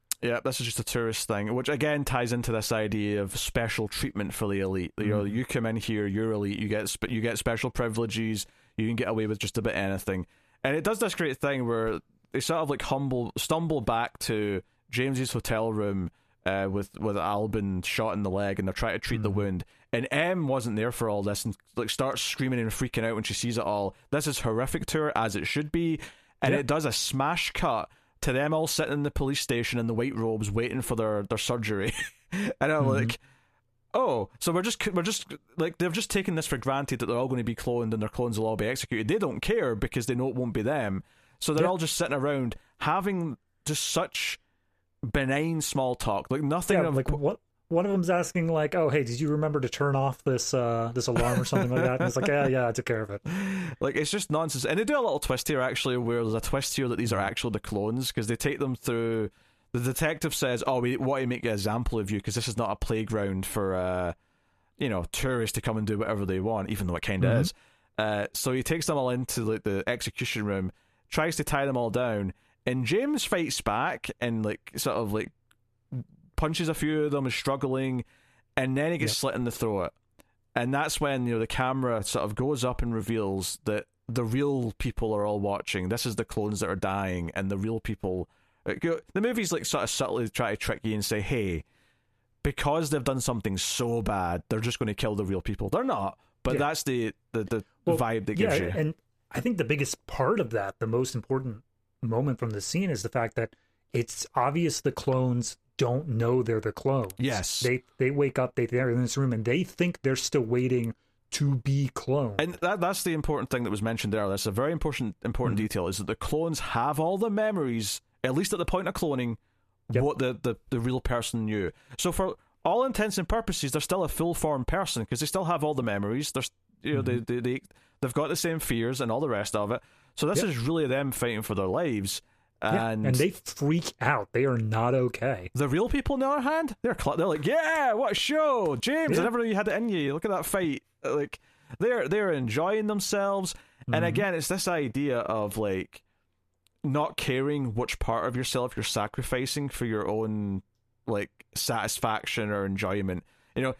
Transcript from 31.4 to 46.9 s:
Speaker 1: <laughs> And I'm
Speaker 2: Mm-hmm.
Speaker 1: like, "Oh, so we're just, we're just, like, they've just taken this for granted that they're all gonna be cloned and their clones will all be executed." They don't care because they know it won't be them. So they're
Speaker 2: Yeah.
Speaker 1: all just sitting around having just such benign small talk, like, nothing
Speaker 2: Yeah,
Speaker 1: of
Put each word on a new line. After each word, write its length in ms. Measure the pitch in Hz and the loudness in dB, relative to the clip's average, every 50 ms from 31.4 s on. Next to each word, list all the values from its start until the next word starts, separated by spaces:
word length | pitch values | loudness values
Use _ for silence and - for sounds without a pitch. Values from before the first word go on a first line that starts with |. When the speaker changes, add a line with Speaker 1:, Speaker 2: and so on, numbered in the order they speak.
| - - 120 120 110 107 107 98 95 113 - - | 0 0 0 0 0 -2 -2 0 0 -2 -2 -4
Speaker 1:
<laughs> 320 | - - - _ _ - | -6 -8 -8 _ _ -8
And 400 | - 190 208 208 - - 135 147 | -6 -4 -2 -2 -2 0 0 2
I'm 120 | 156 151 139 | 2 2 4
Speaker 2:
Mm-hmm. 60 | 135 | 2
Speaker 1:
like, 300 | 131 139 113 113 117 - _ - - _ _ _ _ _ _ _ _ _ _ _ - | 2 2 2 0 -2 -6 _ -20 -20 _ _ _ _ _ _ _ _ _ _ _ 0
"Oh, 360 | 214 262 214 135 113 98 - - - | 0 2 2 2 0 -2 -4 -6 -4
so 120 | - 175 | 0 2
we're 100 | 165 180 | 2 2
just, 320 | 185 233 226 - - 214 180 | 2 0 -2 -2 -2 0 0
we're 80 | 175 | 0
just, 320 | 165 202 220 - - - - - _ _ - 170 | 0 0 -2 -4 -6 -8 -14 -16 _ _ -2 0
like, 200 | 160 175 165 - | 0 0 0 0
they've 120 | 175 180 | 0 0
just 180 | 165 214 220 - | 0 0 -2 0
taken 240 | - 202 190 196 175 | 0 0 2 2 0
this 100 | 160 156 - | 0 0 0
for 100 | 151 123 | -2 -2
granted 420 | 104 131 135 139 143 - 139 120 | 0 0 0 0 0 -2 -2 -2
that 80 | 123 90 | 0 0
they're 100 | 117 117 | 0 2
all 100 | 131 131 | 2 0
gonna 160 | 131 123 117 | 0 0 0
be 120 | 113 113 | -2 -2
cloned 380 | - - 127 120 120 117 110 110 | -2 -2 0 0 0 0 0 0
and 80 | 110 | 0
their 80 | 107 107 | -2 -2
clones 300 | - - 123 120 113 107 | -2 -2 -2 0 0 0
will 60 | 110 110 | 0 0
all 80 | 110 101 | 0 0
be 100 | 107 110 | 0 -2
executed." 400 | 131 - - - 120 107 110 107 | -2 -4 -4 -4 -2 -2 0 2
They 100 | 175 220 | 2 2
don't 220 | 202 143 117 - | 2 0 -2 -2
care 340 | - - 220 233 175 127 113 | -2 0 0 2 2 0 0
because 300 | 101 - 123 - 127 113 | 0 -2 -2 0 -2 0
they 100 | 127 127 | 0 0
know 140 | 120 127 135 | 0 0 -2
it 60 | 117 | 0
won't 180 | 123 123 120 98 | -2 -2 -2 0
be 80 | 120 | 0
them. 420 | 104 123 151 147 117 104 95 95 - _ _ _ _ _ _ - | 0 0 0 0 0 0 -2 -4 -6 _ _ _ _ _ _ -6
So 140 | - - 151 | -2 0 2
they're 100 | 151 160 | 4 4
Speaker 2:
Yeah. 40 | 175 | 2
Speaker 1:
all 60 | 185 175 | 2 2
just 200 | 165 151 - - | 0 -2 0 0
sitting 160 | 170 123 139 | 0 0 0
around 420 | 139 131 147 143 135 127 117 - - _ _ _ - | 0 0 0 0 0 0 -2 -4 -6 _ _ _ -4
having 580 | - 151 160 190 180 208 196 180 170 160 120 - _ _ _ _ - | 0 0 2 2 2 0 0 -2 -2 -4 -4 -8 _ _ _ _ -6
just 240 | - 156 - - - | -4 -4 -2 -2 0
such 500 | - 165 - - - - - - - - _ _ _ _ _ _ _ _ _ _ _ _ - 113 | 0 0 0 0 -2 -4 -4 -4 -6 -8 _ _ _ _ _ _ _ _ _ _ _ _ -6 -2
benign 520 | - 147 135 131 135 143 156 165 165 156 | 0 2 2 2 2 2 2 0 0 0
small 340 | 147 - - 143 131 127 123 | -2 0 0 0 0 0 0
talk, 320 | - - 117 101 98 - - | 0 0 0 0 0 0 -2
like, 140 | 127 139 151 | -2 0 2
nothing 340 | 139 151 180 175 - 196 175 | 2 0 0 2 4 4 4
Speaker 2:
Yeah, 100 | 165 | 4
Speaker 1:
of 80 | 160 | 4